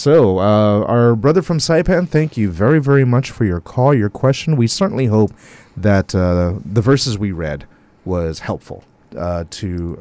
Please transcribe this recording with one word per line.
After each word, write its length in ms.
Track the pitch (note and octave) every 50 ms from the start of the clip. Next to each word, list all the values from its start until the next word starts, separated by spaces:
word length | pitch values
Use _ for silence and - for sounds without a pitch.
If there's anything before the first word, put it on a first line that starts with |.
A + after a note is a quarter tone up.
So, 360 | - C#3 D#3 E3 A#2+ F#2+ F#2 F2+
uh, 460 | F#2+ G#2 G#2 G#2+ G#2+ G#2 G#2 G#2 G2
our 320 | - A#2 A#2+ A#2+ A#2+ A#2
brother 260 | A2 A#2 C#3+ E3 F#3+
from 160 | F#3+ - E3+ D3+
Saipan, 500 | - - E3 D#3+ F3 F#3 F3+ E3+ F3+ -
thank 280 | - D#3 D#3 D#3 -
you 160 | A#2 G#2 F#2+
very, 280 | E2+ E2 G#2 B2+ D#3+ D#3
very 240 | C3+ C#3 C#3 C#3 C3
much 280 | B2 A#2 B2+ C#3+ -
for 120 | - - A2+
your 140 | F#2+ F2 E2+
call, 340 | - - - B2 B2+ C#3+
your 160 | D3 A#2 G2+ G2+
question. 460 | - - - C3 C#3 - - D#3+ D#3
We 140 | B2+ A#2 A2+
certainly 380 | - - G3 F#3+ - B2+ C3+
hope 260 | A2+ G#2+ A2 G#2+ G2 - - - - - - - _ _
that, 380 | - F2+ G#2 G2+ F#2+ F2+ - -
uh, 380 | F#2+ F2+ F2+ F2 F2 F2 F2 F#2+ - -
the 160 | - G#2 A#2
verses 380 | F#2+ B2+ C#3+ C3 - C3 G#2 G2
we 140 | G#2 G2
read 340 | F2+ E2 D#2+ D2+ D2 C#2+ - - _ _ _ _ _ _ -
was 340 | F#2 F2+ F2 E2+ D#2+ D#2 -
helpful, 460 | - - F2+ - - - - - - _ _ _ _ _ -
uh, 300 | - F2 F2 F2 E2+ E2+ -
to, 500 | - - G#2+ F#2+ F2 F2 E2+ E2+ - -